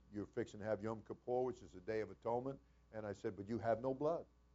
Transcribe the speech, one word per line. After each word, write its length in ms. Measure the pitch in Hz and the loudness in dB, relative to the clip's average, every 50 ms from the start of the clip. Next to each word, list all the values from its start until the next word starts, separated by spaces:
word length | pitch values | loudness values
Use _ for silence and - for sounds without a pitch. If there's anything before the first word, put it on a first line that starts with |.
| - - 104 | -14 -8 -4
"You're 120 | 104 98 | -4 -4
fixing 340 | - - 123 110 - - 104 | -2 -2 -2 -2 -2 -4 -4
to 60 | 98 | 0
have 160 | 110 107 98 | 0 0 2
Yom 200 | 101 110 113 110 107 | 0 -2 -4 -4 -4
Kippur, 360 | - 113 - - 123 123 127 127 | -8 -8 -6 -2 0 2 2 2
which 180 | 127 120 - | 2 0 -4
is 100 | 101 85 - | -8 -14 -14
the 180 | 92 90 110 | -8 -4 -2
Day 100 | 110 110 | 0 0
of 80 | 107 98 | 0 -2
Atonement." 480 | 95 - - 113 120 123 127 135 139 135 - - - - - - 110 | -4 -4 0 2 2 2 2 -2 -4 -6 -10 -20 -20 -20 -16 -10 -8
And 120 | 110 107 | -4 -4
I 80 | 104 98 | -4 -2
said, 200 | - - 113 98 | -2 -2 -2 -2
"But 100 | 104 98 | -2 -2
you 120 | 98 120 107 | 0 0 2
have 220 | 107 113 113 113 | 4 4 4 4
no 120 | 120 131 135 | 4 0 2
blood. 320 | 131 147 151 170 151 - - - - - - | 2 2 2 2 0 -2 -8 -16 -20 -20 -20